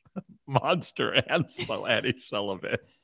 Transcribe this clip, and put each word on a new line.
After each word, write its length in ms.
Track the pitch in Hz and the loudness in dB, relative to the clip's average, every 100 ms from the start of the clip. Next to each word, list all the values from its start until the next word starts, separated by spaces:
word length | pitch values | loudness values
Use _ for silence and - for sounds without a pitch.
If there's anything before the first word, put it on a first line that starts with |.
| _ 196 - - - | _ -14 -14 -20 0
Monster 760 | 135 147 175 - - 120 135 - | 2 4 0 -2 -2 2 2 2
Anne 200 | 160 - | 0 0
Sul-, 400 | - - 107 104 | -2 -4 -4 2
Annie 300 | 110 117 127 | 2 2 -2
Sullivan. 600 | - 104 101 92 - 117 - _ | -4 -4 -2 -4 -2 -4 -6 _